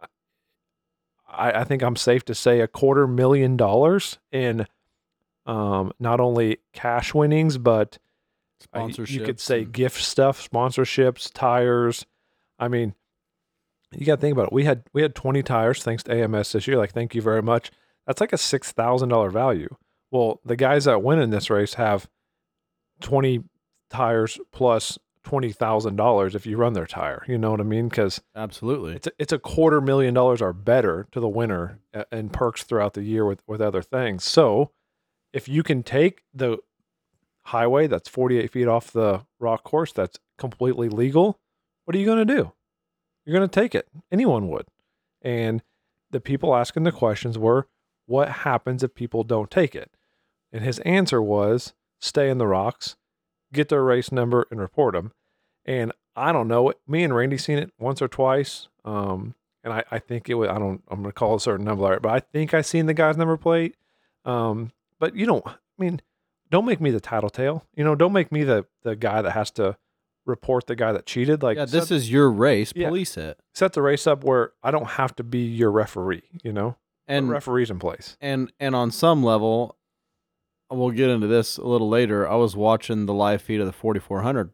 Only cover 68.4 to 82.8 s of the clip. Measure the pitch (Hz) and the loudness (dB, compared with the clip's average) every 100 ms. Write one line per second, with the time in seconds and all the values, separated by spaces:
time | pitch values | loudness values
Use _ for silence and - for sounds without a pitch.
68.4 | 139 110 - _ 117 107 110 107 95 110 | 2 0 -2 _ -8 -4 -2 0 -2 -2
69.4 | 104 - 98 104 _ _ _ _ - 120 | -4 -2 -2 -2 _ _ _ _ -8 -6
70.4 | - 127 - 120 110 101 - 123 131 151 | -2 -2 -2 -2 -2 -2 -4 -4 0 2
71.4 | 131 107 131 156 165 165 117 131 139 104 | 0 -2 0 -2 0 0 2 4 4 4
72.4 | 135 107 110 175 165 180 180 85 78 - | 2 2 0 -4 -4 -4 -6 -8 -12 -12
73.4 | _ - 190 151 143 143 160 143 135 127 | _ -2 -2 2 0 2 2 0 2 2
74.4 | 113 _ 123 151 113 - 131 - 117 123 | 0 _ -2 -2 -2 -4 -4 -4 -6 -4
75.4 | 120 117 113 107 104 98 92 85 - 170 | -4 2 2 2 0 -4 -4 -6 -8 -14
76.4 | 117 104 107 - _ _ - 139 131 143 | -8 -4 -6 -6 _ _ -6 -2 -2 -4
77.4 | 135 123 113 92 92 - - - 143 135 | -2 0 0 -4 -6 -8 -14 -12 -6 -4
78.4 | 127 - 139 127 120 - 165 156 120 110 | -4 -6 -4 0 -2 2 4 4 4 2
79.4 | 113 113 113 - _ _ _ _ _ _ | 2 -2 -4 -10 _ _ _ _ _ _
80.4 | _ _ - 127 123 117 131 117 104 117 | _ _ -12 -4 -2 0 0 2 2 2
81.4 | 110 - 123 120 107 113 117 104 85 110 | 0 -4 -2 0 2 2 2 0 0 2
82.4 | 113 98 107 110 | 0 2 0 0